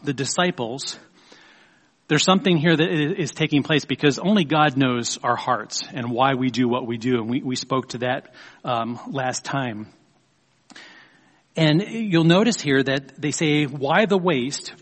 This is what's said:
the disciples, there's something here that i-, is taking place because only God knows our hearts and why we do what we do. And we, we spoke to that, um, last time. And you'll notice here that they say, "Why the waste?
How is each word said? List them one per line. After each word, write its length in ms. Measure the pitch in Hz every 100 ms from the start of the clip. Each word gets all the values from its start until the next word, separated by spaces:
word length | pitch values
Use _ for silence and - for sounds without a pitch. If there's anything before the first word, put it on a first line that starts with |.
the 100 | 143
disciples, 880 | 135 131 - 180 175 117 135 - - - _ _ - - _ _ _ _ _ -
there's 160 | 151
something 320 | - 190 196 170
here 200 | 170 156
that 120 | 175
i-, 320 | 165 147 156
is 120 | 143
taking 300 | - 156 143
place 220 | - 151
because 340 | - 131 147 123
only 260 | 156 214
God 320 | 143 156 151 131
knows 420 | 135 120 113 -
our 140 | 127 117
hearts 480 | - 117 107 - -
and 180 | - 120
why 240 | 117 135
we 160 | 131 131
do 180 | 120 123
what 180 | 123 123
we 100 | 120
do. 240 | 120 123
And 100 | 110
we, 120 | 123
we 140 | 135 127
spoke 340 | - 131 120
to 80 | 120
that, 360 | 123 131 - - - -
um, 340 | - 120 117 117 -
last 360 | 139 127 120
time. 440 | - 139 127 104 107 _ _ _ _ _ _ _ - - - - - _ _ _ _ -
And 240 | 156 151
you'll 420 | 220 226 214 165
notice 360 | 165 180 233 -
here 220 | 151 135
that 360 | 135 139 139 -
they 120 | 147
say, 340 | 135 160 147
"Why 400 | 147 143 139 170
the 140 | 214 196
waste? 560 | 175 139 127 - - -